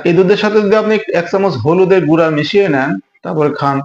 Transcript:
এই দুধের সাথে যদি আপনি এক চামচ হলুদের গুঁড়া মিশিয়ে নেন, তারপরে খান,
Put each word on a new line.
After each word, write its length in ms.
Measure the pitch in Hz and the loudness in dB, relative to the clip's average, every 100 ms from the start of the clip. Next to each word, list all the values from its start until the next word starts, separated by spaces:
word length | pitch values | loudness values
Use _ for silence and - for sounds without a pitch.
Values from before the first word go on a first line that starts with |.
এই 100 | 175 | 0
দুধের 240 | 170 185 208 | 2 2 2
সাথে 200 | 214 214 | 2 0
যদি 140 | 208 214 | 2 0
আপনি 200 | 208 214 - | 0 -2 -2
এক 120 | 170 170 | -4 -2
চামচ 240 | 196 196 | -2 -2
হলুদের 480 | 135 123 175 185 190 151 | -2 0 2 2 2 2
গুঁড়া 220 | 160 160 | 2 2
মিশিয়ে 380 | 151 151 202 196 | 0 0 0 0
নেন, 220 | 143 139 196 - _ | 0 -2 -6 -10 _
তারপরে 280 | - 170 147 - | -8 -2 -2 0
খান, 200 | 139 139 | -2 -2